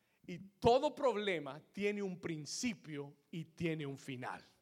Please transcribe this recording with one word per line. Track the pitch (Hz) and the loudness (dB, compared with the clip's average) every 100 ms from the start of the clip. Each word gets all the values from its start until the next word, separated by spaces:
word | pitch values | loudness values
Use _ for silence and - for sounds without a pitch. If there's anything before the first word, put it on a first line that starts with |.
| _ _ - | _ _ -10
y | 175 196 - | -10 -12 4
todo | 240 254 294 | 6 8 6
problema | - 269 208 202 165 143 151 - | 2 2 2 0 -2 -4 -10 -10
tiene | - 202 208 | -2 0 0
un | 196 180 | -2 -4
principio | 170 156 143 - 254 180 156 143 143 - _ | -6 -6 -6 -4 -2 -4 -8 -10 -10 -16 _
y | 175 156 | -10 -10
tiene | - 170 156 143 | -2 -2 -2 -4
un | 135 | -6
final. | - 123 120 90 - _ | -8 -6 -6 -8 -12 _